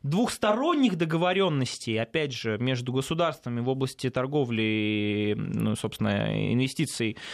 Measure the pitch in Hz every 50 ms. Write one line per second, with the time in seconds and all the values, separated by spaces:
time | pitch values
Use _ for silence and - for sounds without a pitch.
0 | - 139 156 202 240 - - - 233 208 208 233 285 339 339 285 262 226 180 160
1 | 170 156 165 160 180 180 185 196 196 180 151 135 127 - - - - 117 110 107
2 | 113 - - 160 151 139 120 - - 113 107 107 123 131 131 120 123 123 123 131
3 | 135 - 165 165 170 160 143 - - 123 120 120 120 127 131 135 135 131 - -
4 | - 123 - 127 127 135 147 151 135 120 117 110 110 110 107 110 107 107 107 104
5 | 104 104 104 104 104 104 104 - - - 101 110 110 110 107 - - 107 - -
6 | 110 104 101 101 107 107 107 107 104 98 113 123 131 131 - - 151 - - -
7 | 117 107 107 - - -